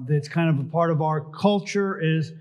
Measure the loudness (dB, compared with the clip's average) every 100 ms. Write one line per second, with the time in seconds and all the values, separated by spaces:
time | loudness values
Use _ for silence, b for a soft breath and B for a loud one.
0 | 0 0 0 0 2 2 0 0 2 2
1 | 0 -2 -4 0 2 2 0 -2 -2 0
2 | 0 0 -2 B